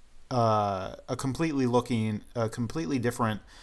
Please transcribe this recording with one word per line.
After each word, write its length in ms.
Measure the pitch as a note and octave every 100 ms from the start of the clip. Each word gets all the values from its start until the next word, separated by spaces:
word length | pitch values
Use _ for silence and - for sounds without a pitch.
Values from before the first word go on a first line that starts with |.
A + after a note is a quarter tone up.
| - - -
uh, 640 | B2+ A2+ G#2+ G#2 F#2+ F#2+ - -
a 60 | B2+
completely 480 | C3+ B2+ E3 C#3 B2
looking, 560 | B2 A#2+ A#2 A2 G#2 - A#2+
a 120 | A2
completely 520 | - A#2 D#3 E3 C3+
different 420 | A#2+ A#2 A2+ G#2 - -